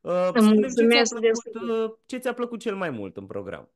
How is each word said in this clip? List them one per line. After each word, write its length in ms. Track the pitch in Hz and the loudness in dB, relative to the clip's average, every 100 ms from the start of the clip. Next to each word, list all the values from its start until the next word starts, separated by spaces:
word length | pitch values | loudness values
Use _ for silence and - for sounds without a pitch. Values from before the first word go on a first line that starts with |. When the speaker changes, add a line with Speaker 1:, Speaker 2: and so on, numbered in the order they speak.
Speaker 1:
Uh, 280 | - 180 185 | -2 0 2
Speaker 2:
Îți 120 | 226 214 | 4 6
Speaker 1:
spune-mi 300 | 214 254 240 | 6 2 2
ce 100 | 226 | 4
ți-a 160 | 240 | 4
Speaker 2:
mulțumesc 120 | 226 233 | 2 0
de 100 | 226 | 0
Speaker 1:
plăcut, 20 | |
Speaker 2:
sprijin. 360 | 226 226 226 233 | 0 -6 -10 -4
Speaker 1:
uh, 220 | 226 220 226 _ | -2 -4 -8 _
ce 120 | 254 | -6
ți-a 160 | 247 | -6
plăcut 260 | 240 240 233 | -6 -8 -6
cel 160 | 233 196 | -6 -4
mai 140 | 175 | -6
mult 280 | 117 98 101 | -6 -10 -12
în 80 | 98 | -12
program? 460 | 98 98 80 57 | -10 -10 -12 -16